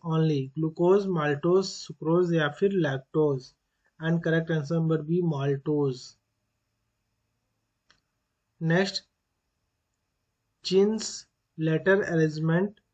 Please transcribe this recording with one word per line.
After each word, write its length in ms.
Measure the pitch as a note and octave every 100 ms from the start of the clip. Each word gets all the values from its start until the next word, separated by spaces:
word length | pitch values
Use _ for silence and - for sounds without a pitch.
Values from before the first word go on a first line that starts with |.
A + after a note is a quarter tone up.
only 500 | E3 D#3+ D#3+ D3 C3+ D#3
glucose, 500 | D#3+ D#3+ F3 G3 G3
maltose, 800 | F3 D3 C#3+ E3+ F#3 F#3+ - -
sucrose 460 | - D#3 E3+ F3
या 160 | E3 D3 D3
फिर 140 | G3 G3
lactose। 720 | D3+ C3+ - D#3 D3+ C3+ - _ _ _ _ _
And 220 | D#3+ E3+
correct 280 | E3 E3 E3
answer 240 | D#3+ C#3+
number 280 | E3+ D#3+ D#3+
B, 200 | D3+ F3
maltose। 920 | F3 C#3 C#3 C#3 D3+ D3 C#3 B2+ - - _ _ _ _ _ _ _ _ _ _ _ _ _ _ _ _ _ _ _ _ _ _ _ _
Next, 420 | D#3+ E3+ F#3+ - - _ _ _ _ _ _ _ _ _ _ _ _ _ _ _
Chin's 640 | - F#3 G#3 A3 - - - _ _ -
letter 440 | D#3+ D#3 F#3+ G3
arrangement, 800 | - E3 D#3 D3+ D#3+ E3+ G3+ - _